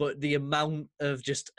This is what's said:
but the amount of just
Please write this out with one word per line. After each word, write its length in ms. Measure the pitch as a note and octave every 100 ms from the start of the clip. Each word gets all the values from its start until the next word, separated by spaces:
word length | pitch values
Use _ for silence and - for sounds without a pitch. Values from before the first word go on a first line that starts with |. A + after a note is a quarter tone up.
but 200 | D3 C#3
the 140 | D3
amount 540 | C#3+ C#3 D3+ D#3 D#3 D3 -
of 240 | C#3+ C3+
just 300 | B2 C#3 -